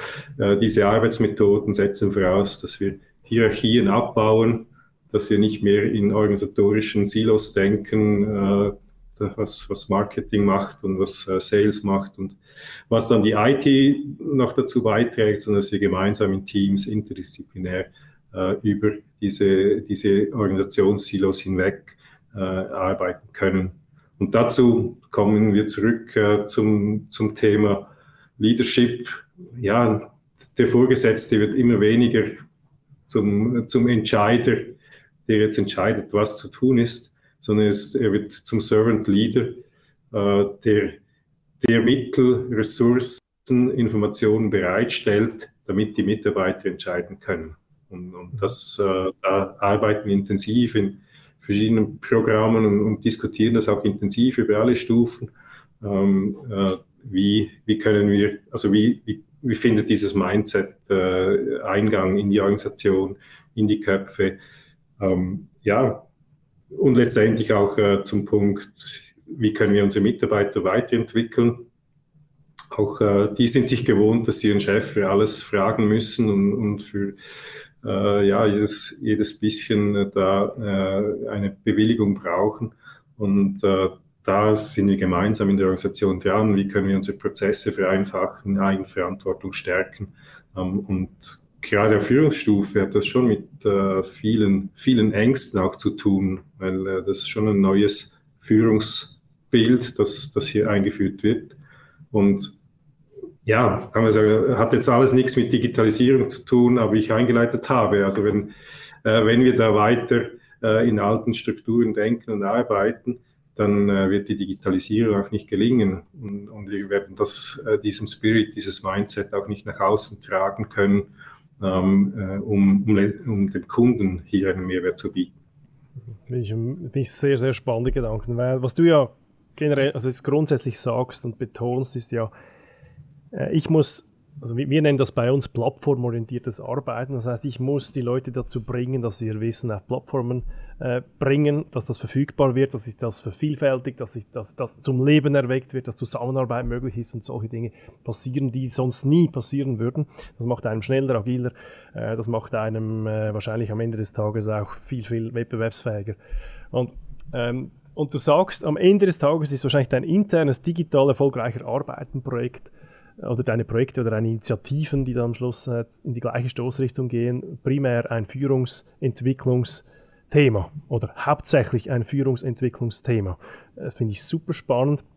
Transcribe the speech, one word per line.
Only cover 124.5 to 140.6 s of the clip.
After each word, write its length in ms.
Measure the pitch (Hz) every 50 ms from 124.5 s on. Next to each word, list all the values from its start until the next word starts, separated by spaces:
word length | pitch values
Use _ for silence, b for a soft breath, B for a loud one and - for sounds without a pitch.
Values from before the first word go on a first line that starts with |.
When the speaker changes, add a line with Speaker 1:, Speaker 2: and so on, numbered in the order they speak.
Speaker 1:
einen 140 | 90 95 92
Mehrwert 340 | 95 92 90 87 90 87 -
zu 120 | - 104
bieten. 260 | - 95 90 - _ _ _ _ _ _ _ _ _ _ _ _ _ 131 107 117 110 - _
Speaker 2:
Finde 140 | - 123 123
ich, 100 | 117 101
finde 500 | 107 113 113 123 143 185 170 131 - 135
ich 120 | 131 -
sehr, 260 | - - - 139 139
sehr 160 | 120 120 135 127
spannende 380 | - - 131 120 113 123 131
Gedanken, 460 | 123 139 120 110 113 110 - 120 120
weil 240 | 117 123 127 131 131
was 140 | 127 123 -
du 80 | - 170
ja 260 | 170 160 147 135 - - _ _ _ _ _ _ _ _
generell, 360 | - 151 147 143 139 135 143
also 160 | - - 110
jetzt 160 | 131 123 - -
grundsätzlich 560 | - 139 151 156 147 151 131 - 131 113 -
sagst 460 | - 127 117 120 127 - - - -
und 120 | 120 110
betonst, 600 | - 131 110 _ - 120 123 123 131 131 127 -
ist 160 | 127 117 - 120
ja, 180 | 117 113 107 b b b b b b b b b b b b b b b b - - _ -
äh, 220 | - - - - -
ich 160 | 160 - -
muss, 400 | 160 160 143 - - - _ _ _ _ _ _ _ 147
also 160 | 123 117 117
wir, 140 | 120 143 135
wir 120 | 135 160
nennen 160 | 151 147 139
das 140 | 131 135 -
bei 220 | - 127 117 123 135
uns 160 | 139 - -
plattformorientiertes 1120 | - 117 117 - - - - 147 139 123 123 120 117 117 113 - 127 120 - 123 110 -
Arbeiten. 500 | 107 107 120 139 127 - 117 117 127 131
Das 160 | 139 123 113
heißt, 160 | 123 120 113 -
ich 160 | 139 117 117
muss 320 | 127 135 143 139 135 -
die 80 | - 139
Leute 320 | 120 117 123 131 127 135
dazu 320 | 117 127 120 - - 120 107
bringen, 380 | - 120 123 123 127 131 131
dass 160 | 117 113 104
sie 100 | - 117
ihr 140 | 110 107 107
Wissen 280 | 110 113 110 - - 117
auf 160 | 107 98 -
Plattformen, 580 | - 123 127 - - - 135 120 120 123 127 - b b b